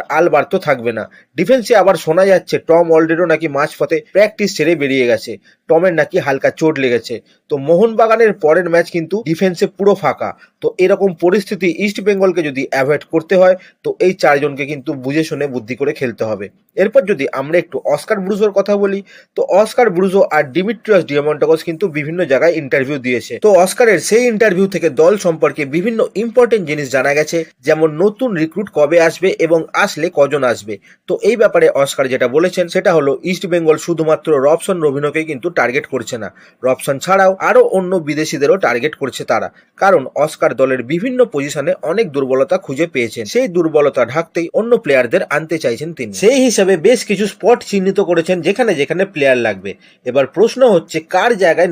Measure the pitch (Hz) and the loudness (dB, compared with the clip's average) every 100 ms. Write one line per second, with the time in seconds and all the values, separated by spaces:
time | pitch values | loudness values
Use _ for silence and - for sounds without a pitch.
0 | - 147 175 151 135 185 151 131 117 110 | -2 0 2 2 0 -2 -2 -2 -2 -6
1 | 95 - _ 135 180 262 202 220 185 170 | -8 -14 _ -4 0 2 4 4 4 2
2 | - 165 196 185 - 147 - 165 170 160 | 0 2 4 2 0 -4 2 2 4 2
3 | 160 165 175 156 160 139 151 - 147 156 | 2 0 0 0 -2 -2 -4 -2 -2 -4
4 | - 185 214 - 202 - 151 170 139 135 | -2 0 0 0 -4 -2 0 0 0 0
5 | 120 110 - 101 _ _ - 165 185 165 | 2 0 -4 -14 _ _ 0 2 2 0
6 | 143 180 139 135 139 - 160 151 131 120 | 0 -2 -2 0 -2 0 -2 0 0 0
7 | - 110 - _ - 147 139 170 226 220 | -4 -12 -12 _ -8 -4 2 4 4 2
8 | 226 226 226 - 151 165 175 170 160 175 | 2 4 2 2 2 2 2 0 0 -4
9 | 160 202 226 160 190 170 190 - 202 196 | -4 -4 -4 -2 -2 0 -4 0 2 2
10 | 147 113 107 - _ _ 151 - 180 190 | 0 -2 -6 -10 _ _ -4 0 2 2
11 | 196 165 170 208 - 190 180 - 202 202 | 0 0 0 0 -2 -4 -4 -2 -4 -4
12 | 196 196 190 175 151 131 139 135 135 147 | -2 0 0 0 -4 -4 -4 -2 0 -2
13 | - 160 160 190 185 185 - _ 147 - | -2 -4 0 4 4 2 -4 _ -8 -2
14 | 180 190 160 143 147 139 139 147 131 135 | 0 2 2 2 0 -4 -8 -8 -8 -8
15 | 127 151 156 143 143 123 110 123 139 - | -4 -2 -2 -4 -6 -6 -8 -4 -4 -2
16 | 127 101 110 104 101 _ _ - 196 269 | -6 -4 -6 -6 -10 _ _ -2 2 2
17 | 196 165 135 131 139 170 160 131 113 147 | 2 0 -2 -4 -2 -2 -2 -4 -2 -2
18 | - 208 185 208 214 196 196 202 202 196 | -2 -4 -4 -2 0 0 0 0 0 -4
19 | 196 - _ - - 185 214 - 233 170 | -10 -20 _ -6 0 2 2 2 2 2
20 | 190 196 - 170 143 123 190 220 - 196 | 2 2 2 2 -2 -2 -4 -4 2 2
21 | 135 143 147 151 151 160 - 160 196 151 | 2 -2 -2 0 2 0 -2 -4 -4 -4
22 | 147 175 160 127 160 165 139 143 131 147 | -6 -4 0 2 2 0 -2 -2 -2 -4
23 | 123 123 - 117 214 185 190 - 240 175 | -4 -4 -6 -2 4 4 4 2 2 2
24 | - 220 247 214 220 180 196 180 160 131 | 2 2 2 2 2 2 0 0 -2 2
25 | 165 208 180 160 156 135 139 151 208 220 | 2 2 0 0 -2 -2 -4 -4 -2 -2
26 | - 185 233 233 240 233 160 151 139 131 | -4 -4 -4 2 2 2 -2 -6 -2 -2
27 | 139 143 156 170 165 _ 143 156 160 151 | 0 0 0 -2 -6 _ -2 2 0 2
28 | 202 208 262 175 160 - 202 - 147 170 | -2 0 -4 -2 -4 -4 -6 0 2 4
29 | 165 151 185 - 160 165 - - 190 - | 2 0 -2 0 0 0 0 -2 -2 -2
30 | 151 147 143 147 127 110 101 101 _ _ | -4 0 0 2 -2 -2 -6 -12 _ _
31 | - 180 190 220 214 175 160 135 139 - | -8 -2 0 2 2 4 2 2 0 -2
32 | 131 127 127 143 180 185 175 185 202 165 | -2 0 0 2 0 0 -2 0 2 2
33 | 139 135 170 185 190 170 160 156 - 160 | 2 -2 -4 -6 -2 -2 2 0 0 -2
34 | 156 151 - 143 139 165 - 180 151 139 | 0 0 0 2 2 2 0 -2 -2 -2
35 | 147 151 156 135 170 170 120 127 - 127 | -4 -4 -6 -6 -6 -2 -2 -2 -6 -8
36 | 110 117 104 - _ _ 127 127 - 139 | -8 -10 -12 -16 _ _ -2 -2 -4 -6
37 | - 190 190 190 165 240 226 190 180 190 | 0 2 2 2 2 4 4 2 -2 -4
38 | 151 151 156 151 139 190 131 120 147 - | -4 -4 -4 -2 0 0 0 -2 -4 -6
39 | 131 - 139 113 92 _ _ - 190 175 | -10 -8 -4 -4 -4 _ _ -2 2 2
40 | 127 - 156 - 160 120 131 131 120 170 | 0 -2 -4 0 -2 0 0 0 -4 -4
41 | 247 247 240 147 143 151 143 180 143 190 | -2 0 0 -2 -6 -6 -4 -4 -4 -4
42 | 196 139 135 131 135 180 - 135 165 135 | -4 -2 -2 0 0 -2 -4 -4 -4 -2
43 | 117 - 104 233 262 175 160 151 143 139 | -4 -6 -6 -2 -2 0 0 2 2 2
44 | 113 143 165 175 165 175 233 233 165 135 | -2 -2 -4 -6 -4 -2 0 0 2 0
45 | 120 170 - 147 160 165 135 117 156 160 | 2 0 -2 -4 -4 -4 -4 -4 -8 -10
46 | 113 98 196 269 254 214 190 185 175 247 | -10 0 2 4 2 2 2 2 2 2
47 | - 196 208 - 196 233 - 202 190 196 | 0 -2 -4 -2 0 0 0 -2 0 0
48 | 175 170 165 180 165 202 233 156 143 160 | 0 0 0 -2 -2 -2 0 0 -2 -2
49 | 190 151 139 127 110 98 95 - _ _ | -4 0 2 2 0 -4 -8 -14 _ _
50 | 127 123 131 - 220 247 254 180 160 160 | -4 -2 -2 2 0 4 4 4 0 -8
51 | - 185 226 226 180 160 180 | -4 0 0 2 2 2 2